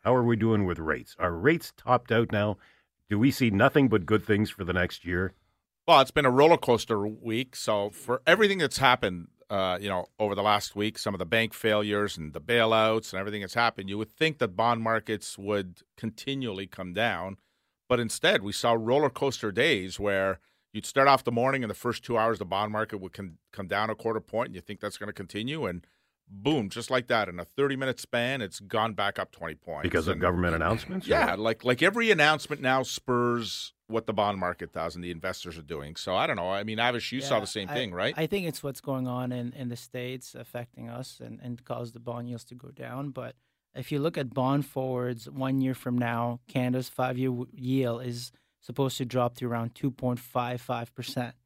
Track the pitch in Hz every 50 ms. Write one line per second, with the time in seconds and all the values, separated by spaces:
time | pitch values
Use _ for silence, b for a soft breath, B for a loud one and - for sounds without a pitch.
0 | _ 107 123 127 120 117 117 110 107 113 113 104 101 90 87 82 80 78 73 64
1 | 60 - - - 92 90 87 82 90 135 165 170 - - - _ - - 123 123
2 | - - 113 113 120 - - 104 101 104 101 b b b b b b b b _
3 | _ _ 107 104 110 143 127 - 131 117 101 98 113 139 - 156 139 127 110 107
4 | 87 76 107 107 - - 107 101 107 101 - - 98 85 87 92 90 90 - -
5 | - 85 87 87 95 95 - _ _ _ _ _ _ _ _ _ _ - 170 143
6 | 135 - - 156 147 135 123 131 143 160 170 151 - - 123 110 - - 117 104
7 | 101 107 107 110 - 117 110 113 131 131 - - - - 110 104 101 107 101 -
8 | - - 120 131 _ - 170 196 220 202 196 190 160 135 - - 135 135 123 127
9 | - 104 90 87 85 - _ _ _ _ 104 98 95 92 90 90 101 101 95 90
10 | 87 - _ _ 107 104 101 98 98 107 104 104 104 - - 101 104 110 107 -
11 | - 113 101 92 92 82 98 113 113 110 - - - 113 107 107 107 104 104 104
12 | 104 101 - 85 80 78 73 80 76 - 117 120 113 110 113 110 110 110 110 113
13 | 107 - - 92 98 104 104 104 101 92 - 120 117 117 - - 98 95 101 104
14 | 110 - _ _ 160 160 151 - 127 110 90 92 113 120 117 117 113 113 113 113
15 | - - 110 107 - - - - 98 98 104 101 98 92 85 _ _ _ _ -
16 | - 113 107 - - - 139 139 131 117 98 92 98 92 - - 92 90 90 95
17 | 113 117 101 85 87 95 98 - _ _ _ _ _ _ _ _ _ _ 127 120
18 | 120 110 - - - 165 208 170 92 101 101 - - 117 117 117 113 110 123 143
19 | 156 139 - - - 139 123 - - 110 95 95 127 165 147 101 92 95 90 -
20 | 101 101 98 98 95 98 95 - _ _ _ _ _ _ _ 107 101 - - 139
21 | 135 143 139 131 - - 120 117 120 131 135 135 127 110 98 - - 120 117 -
22 | - - 120 113 110 113 117 104 101 87 90 98 104 107 107 107 110 107 - 101
23 | 92 92 - - 101 92 80 - _ _ - - 98 87 98 98 107 110 110 107
24 | - 113 113 110 - _ - 107 123 - 104 92 - - 107 92 - 104 - -
25 | 104 104 101 - 101 87 - 101 110 123 147 160 143 98 87 87 85 _ _ _
26 | _ _ _ _ _ _ 98 98 98 139 156 147 110 98 - 117 117 - 131 127
27 | 117 - 120 113 104 95 87 90 87 - _ - 139 143 139 131 135 131 123 -
28 | - - - 120 120 123 135 139 113 95 - - 101 95 - 110 107 113 107 90
29 | 101 101 101 - 95 - - - 85 82 78 73 _ - 82 73 73 87 85 90
30 | 78 80 - - 85 87 87 87 90 87 82 82 80 80 107 113 - - 185 190
31 | - - - 330 302 - 87 95 107 113 113 - - 123 127 123 147 175 202 240
32 | 233 226 208 165 147 151 156 151 - - 147 143 139 127 131 131 131 - - -
33 | _ - 123 120 120 120 120 120 113 101 - - - - _ _ _ _ 110 113
34 | 110 - 110 101 104 101 101 95 92 90 87 - 90 80 _ 90 80 85 80 85
35 | 87 87 87 82 78 92 90 - - 87 82 82 80 71 82 76 71 73 80 -
36 | - - 92 95 131 165 143 101 85 92 95 98 104 107 110 107 117 123 123 120
37 | - - - 127 139 139 135 110 101 95 - 110 98 90 143 127 131 107 87 87
38 | 95 123 143 - 160 156 - 202 185 165 147 - - 143 131 - - - 139 131
39 | 127 127 123 123 127 123 123 123 120 120 127 143 131 123 120 120 - - _ 127
40 | 123 123 127 127 - - - 123 120 - - 120 120 - _ - 120 117 117 120
41 | 131 - - - 123 117 113 113 - 123 123 120 - - 131 120 120 117 117 120
42 | 120 120 117 120 120 120 120 117 - _ 123 123 131 127 127 - 131 123 120 131
43 | 139 147 131 131 123 120 120 _ _ _ _ _ _ _ _ - 131 - 156 143
44 | 139 160 170 - 143 123 110 139 127 131 139 143 143 - - 139 131 131 127 123
45 | 123 123 123 117 - 143 143 135 131 131 135 135 131 131 131 - - 127 123 123
46 | 123 117 117 117 120 120 120 120 _ _ - 135 123 123 123 127 127 - - -
47 | 127 127 131 123 131 131 123 120 127 - - - 127 123 131 135 131 120 117 117
48 | 127 123 120 120 120 - _ _ _ _ _ _ _ - 123 - 139 135 - -
49 | 139 120 113 127 123 120 123 - 123 123 117 117 113 117 - - - 143 127 -
50 | - 127 123 120 - - - 127 123 120 123 123 - - 127 117 117 - _ -
51 | 123 - - - 123 117 123 _ _